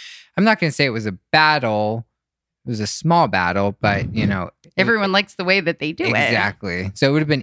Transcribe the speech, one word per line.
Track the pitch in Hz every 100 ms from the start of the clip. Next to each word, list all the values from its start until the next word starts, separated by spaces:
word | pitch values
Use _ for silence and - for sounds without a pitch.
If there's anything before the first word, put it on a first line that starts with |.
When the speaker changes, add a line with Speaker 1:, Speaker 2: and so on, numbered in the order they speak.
| - - - -
Speaker 1:
I'm |
not | 214 214
gonna | 165
say | -
it | 139
was | 113 107
a | 92 _
battle. | 156 156 151 123 107 107 113 117 _ _ _ _ _
It | -
was | 113
a | 104
small | - 160 170 143
battle, | 95 90 92 101 101
but, | 107 101 92
you | 104
know, | 104 95 87 -
it | _ -
Speaker 2:
Everyone | 190 226 196
likes | 196 202
the | -
way | 180 196
that | 165 -
they | 151
do | -
it. | 370
Speaker 1:
Exactly. | 117 139 113 101 98 98 87 95
So | - 139
it |
would | 151
have | 151
been | 143